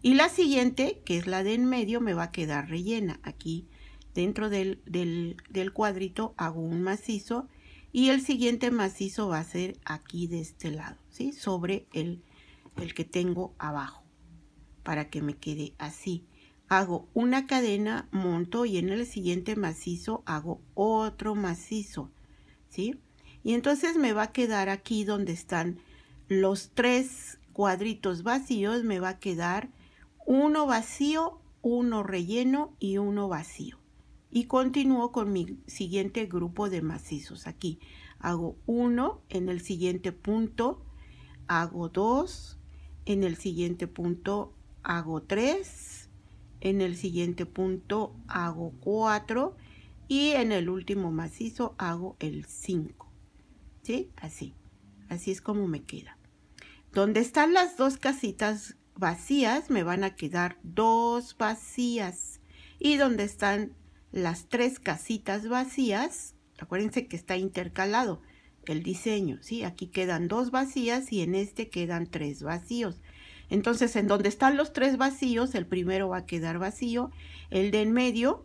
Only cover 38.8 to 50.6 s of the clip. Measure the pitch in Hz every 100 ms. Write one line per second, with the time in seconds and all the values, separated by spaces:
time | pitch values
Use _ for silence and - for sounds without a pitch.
38.8 | 240 240 285 440 - 190 180 180 175 180
39.8 | 180 180 180 175 - 220 220 - 240 349
40.8 | - - - - - - - 170 170 175
41.8 | 165 180 214 254 370 - - - - -
42.8 | - - - 202 190 165 196 165 175 175
43.8 | 175 - 175 175 - 202 - - - -
44.8 | - 170 160 160 - 196 247 381 381 -
45.8 | - - - - - - - - 190 196
46.8 | 185 175 196 170 175 175 175 - 185 185
47.8 | - 208 214 - - 185 170 165 165 -
48.8 | - 214 220 208 208 233 302 - - -
49.8 | - - - 269 294 285 233 202